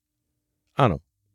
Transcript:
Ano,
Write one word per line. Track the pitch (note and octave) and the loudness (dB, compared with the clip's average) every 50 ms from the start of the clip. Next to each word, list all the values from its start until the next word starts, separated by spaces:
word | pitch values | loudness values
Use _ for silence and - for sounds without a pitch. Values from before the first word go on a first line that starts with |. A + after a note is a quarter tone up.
| _ _ _ _ _ _ _ _ _ _ _ _ _ _ _ | _ _ _ _ _ _ _ _ _ _ _ _ _ _ _
Ano, | - C#3 A2+ D#2 C#2+ - _ _ _ _ _ _ | 0 0 0 0 -4 -8 _ _ _ _ _ _